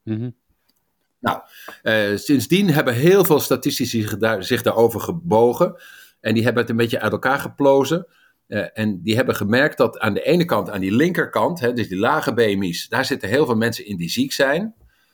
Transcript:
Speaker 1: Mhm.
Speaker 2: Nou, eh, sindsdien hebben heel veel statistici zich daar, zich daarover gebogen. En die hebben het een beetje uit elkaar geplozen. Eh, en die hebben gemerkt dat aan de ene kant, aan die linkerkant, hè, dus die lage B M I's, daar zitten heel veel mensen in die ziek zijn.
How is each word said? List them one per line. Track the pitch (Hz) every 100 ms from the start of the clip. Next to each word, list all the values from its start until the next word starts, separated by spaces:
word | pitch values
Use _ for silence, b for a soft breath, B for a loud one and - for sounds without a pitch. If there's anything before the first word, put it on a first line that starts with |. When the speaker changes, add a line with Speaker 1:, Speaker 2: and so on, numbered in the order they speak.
Speaker 1:
Mhm. | - 110 120 - _ _ _ _ _ _ _ _
Speaker 2:
Nou, | 110 - - B B B
eh, | - 110 101 101
sindsdien | - 139 110 208 202
hebben | 147 131
heel | 117 160 196
veel | 180 143
statistici | - 131 - - 120 117
zich | 104 104
daar, | 113 107
zich | 90 117
daarover | 107 101 117 107
gebogen. | 101 87 85 107 120 120 175 - B B B B
En | 113
die | 113
hebben | 117 117
het | 120
een | 113
beetje | 117 120
uit | 107
elkaar | 104 131 135
geplozen. | 127 - 139 139 139 170 185 b b b _
Eh, | 104 87
en | - 107 92
die | 87 110
hebben | 127 107
gemerkt | 101 120 147 -
dat | 113 -
aan | 110
de | 98
ene | - 175
kant, | 170 110 92
aan | 101
die | 95
linkerkant, | 110 175 175 139 113 131 170
hè, | 120
dus | 123 95
die | 92
lage | 117 151 135
B | 117
M | 110 101
I's, | 95 85 -
daar | 117
zitten | 127 139 98
heel | 127 139
veel | 110
mensen | 117 - 104
in | 95
die | 82
ziek | - 131
zijn. | - 135 156 220 - _ _ _